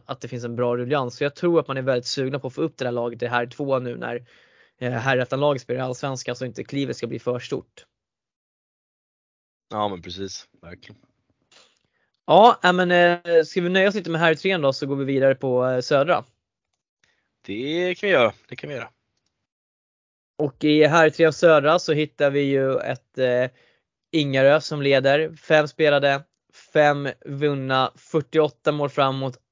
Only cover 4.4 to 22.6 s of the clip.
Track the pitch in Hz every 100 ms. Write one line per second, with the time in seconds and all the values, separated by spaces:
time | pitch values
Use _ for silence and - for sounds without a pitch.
4.4 | _ _ _ - 123 120 131 127 123 135
5.4 | 147 135 - 123 127 127 139 131 - 123
6.4 | 127 117 117 139 135 131 117 123 123 123
7.4 | - 135 - _ _ _ _ _ _ _
8.4 | _ _ _ _ _ _ _ _ _ _
9.4 | _ _ - 107 104 92 90 87 98 -
10.4 | - _ 85 87 - 107 _ _ _ _
11.4 | _ _ _ _ _ _ _ _ - 165
12.4 | 240 - 180 180 180 175 175 175 170 165
13.4 | 156 185 175 190 196 202 175 165 170 160
14.4 | 190 185 139 135 139 139 135 135 135 135
15.4 | 135 123 127 127 123 143 156 165 - _
16.4 | _ _ _ _ _ _ _ _ _ _
17.4 | - 104 139 165 180 175 202 151 110 -
18.4 | - 127 147 135 117 _ _ _ _ _
19.4 | _ _ _ _ _ _ _ _ _ -
20.4 | 147 - 151 151 151 170 156 160 160 -
21.4 | 170 156 143 175 - 147 151 - 143 139
22.4 | 139 135